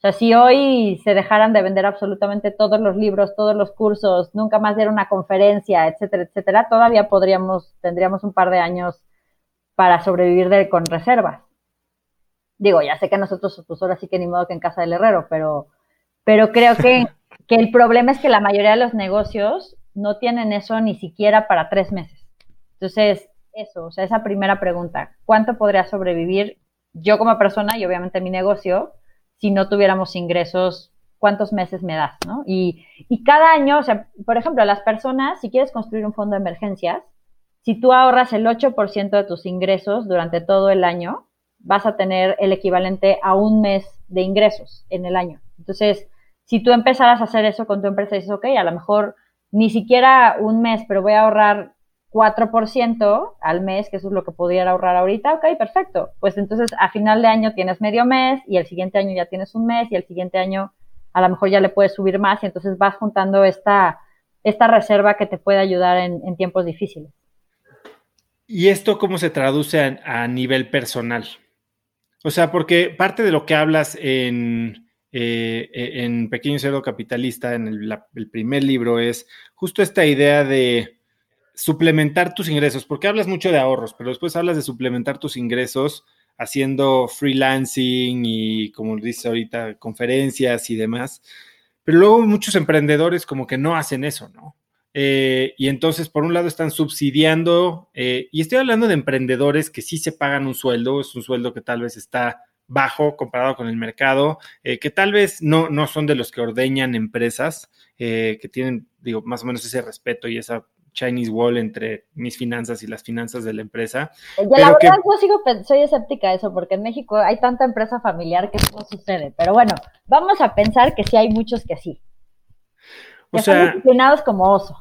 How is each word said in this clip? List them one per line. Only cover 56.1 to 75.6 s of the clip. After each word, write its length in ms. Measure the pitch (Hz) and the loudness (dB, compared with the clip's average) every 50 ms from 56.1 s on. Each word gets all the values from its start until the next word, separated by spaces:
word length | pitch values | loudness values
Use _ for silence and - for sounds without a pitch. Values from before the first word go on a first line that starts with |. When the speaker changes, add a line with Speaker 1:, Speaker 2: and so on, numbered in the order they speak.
| - - | -10 -4
Speaker 1:
Pues 200 | - 196 180 202 | -4 -2 -2 -2
entonces, 320 | 202 202 214 220 233 233 - - | -6 -4 -2 -2 -2 -4 0 0
a 120 | 185 190 | -2 0
final 300 | - 214 208 214 214 220 | 0 -2 0 2 2 4
de 80 | 233 226 | 4 4
año 240 | 220 220 220 220 220 | 2 4 0 -2 -2
tienes 260 | - 185 185 180 175 214 | -4 -4 -4 -4 -4 -4
medio 240 | 214 208 233 240 | -2 0 0 2
mes, 340 | 247 262 262 262 262 262 269 - - | 2 2 2 2 0 -2 -4 -4 -2
y 80 | 202 | -2
el 100 | 180 170 | -2 -2
siguiente 320 | 170 180 170 185 185 185 202 | -2 -8 -8 -8 -4 -2 -2
año 160 | 196 196 185 | -2 -2 -4
ya 120 | 185 175 | -6 -6
tienes 280 | 175 - 185 190 196 _ | -6 -6 -10 -10 -10 _
un 120 | 226 226 | -4 -2
mes, 260 | 233 233 233 233 226 233 | -2 0 -2 -2 -2 -4
y 40 | |
el 100 | 180 180 | -6 -6
siguiente 320 | _ 180 175 180 180 - 190 | _ -8 -8 -8 -4 -2 -2
año 340 | 185 190 190 190 196 202 _ _ - - - - - - - | -2 -2 -4 -6 -6 -8 _ _ -20 -20 -20 -20 -20 -6 0
a 80 | 180 | 2
lo 80 | 185 180 | 2 2
mejor 220 | 185 - - 196 | 2 0 0 2
ya 100 | 190 202 | 2 4
le 80 | 190 190 | 2 2
puedes 260 | - - 202 190 196 | 2 2 2 2 2
subir 240 | - 196 190 185 196 | 0 -2 -2 0 0
más, 240 | 208 196 196 208 - | 0 0 0 0 -2
y 40 | |
entonces 320 | 196 - 180 165 196 190 180 | -8 -8 -6 -6 -6 -2 0
vas 180 | 196 202 190 | 0 0 0
juntando 480 | - 226 208 208 202 190 190 196 196 196 | 0 -6 -4 -2 -2 -2 2 4 4 4
esta, 560 | 190 190 190 - 208 202 202 190 175 156 - - _ _ _ _ _ _ _ _ | 4 2 0 0 2 4 4 4 2 0 -4 -14 _ _ _ _ _ _ _ _
esta 220 | 214 214 214 214 | -2 2 4 4
reserva 480 | 220 233 220 - - 214 202 202 208 208 - | 6 6 4 4 4 2 4 4 2 2 0
que 80 | 208 | -2
te 100 | 196 - | -6 -6
puede 220 | 175 _ - 196 196 | -8 _ 0 2 2
ayudar 400 | 196 196 185 180 180 180 180 180 | 2 2 0 0 2 2 2 2
en, 240 | 180 180 175 170 - | 0 -2 -6 -8 -8
en 100 | 180 180 | -10 -6
tiempos 280 | 165 185 180 180 185 180 | -6 -6 -4 -2 -4 -4
difíciles. 480 | 170 160 170 202 190 - 160 151 139 _ _ _ _ _ _ _ _ _ _ _ _ _ _ _ - - _ _ _ _ _ _ _ _ _ _ | -4 -6 -8 -8 -10 -10 -14 -20 -20 _ _ _ _ _ _ _ _ _ _ _ _ _ _ _ -20 -20 _ _ _ _ _ _ _ _ _ _
Speaker 2:
¿Y 220 | _ 220 185 170 196 | _ -6 2 4 4
esto 300 | 196 196 - - 208 208 | 4 4 0 -2 -2 0
cómo 200 | - 190 185 175 | 0 -4 -2 -2
se 120 | 156 165 | -4 -4
traduce 500 | 160 156 131 135 135 147 147 147 - 156 | -2 0 0 0 0 0 -2 -2 0 0
a, 420 | 147 135 135 - - 156 127 117 120 | 0 0 -2 -6 -10 -8 -6 -4 -4
a 40 | |
nivel 440 | 120 123 127 127 123 135 131 127 - | -4 -4 -4 -2 -2 -2 -2 -2 -2
personal? 540 | - 143 123 120 - 131 117 117 120 117 107 - - _ _ _ _ _ _ _ _ _ _ _ _ _ _ _ _ _ _ | -4 -4 -4 -4 -8 -8 -6 -6 -6 -8 -8 -10 -18 _ _ _ _ _ _ _ _ _ _ _ _ _ _ _ _ _ _
O 60 | 156 | -6
sea, 200 | 147 - 170 151 | 0 0 0 0
porque 400 | 151 175 156 - 170 170 175 180 | 0 -4 0 2 2 2 2 0
parte 320 | 170 - 180 196 196 - 226 | -2 -2 -2 -2 0 0 0
de 80 | 202 165 | 0 0
lo 140 | 151 - | 0 0
que 80 | - 160 | 0 0
hablas 420 | 151 151 156 160 156 151 147 - - | 2 2 2 2 0 0 -2 -6 -8
en, 920 | - 143 131 131 127 123 120 120 120 117 117 117 117 113 107 - _ _ _ _ _ _ _ | -4 -2 -2 -2 -2 -2 -4 -4 -4 -4 -4 -4 -6 -8 -10 -14 _ _ _ _ _ _ _
eh, 580 | 131 120 117 117 117 117 113 113 113 | -6 -4 -4 -4 -4 -4 -6 -6 -8